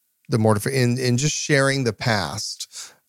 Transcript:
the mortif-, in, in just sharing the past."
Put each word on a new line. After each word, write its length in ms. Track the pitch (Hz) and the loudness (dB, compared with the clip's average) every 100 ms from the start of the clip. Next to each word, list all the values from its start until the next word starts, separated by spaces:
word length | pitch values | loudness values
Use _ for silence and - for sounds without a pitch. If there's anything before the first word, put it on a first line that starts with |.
| _ _ - | _ _ -4
the 80 | 113 | 2
mortif-, 340 | 110 104 131 | 4 2 0
in, 260 | 135 120 123 | 0 2 2
in 200 | 127 120 | 0 2
just 180 | 151 - | 0 -2
sharing 480 | - 143 135 135 | 0 2 2 0
the 100 | 120 | -2
past." 1000 | 98 123 104 78 95 - - - - - - | -2 0 0 -2 -6 -10 -12 -14 -16 -18 -16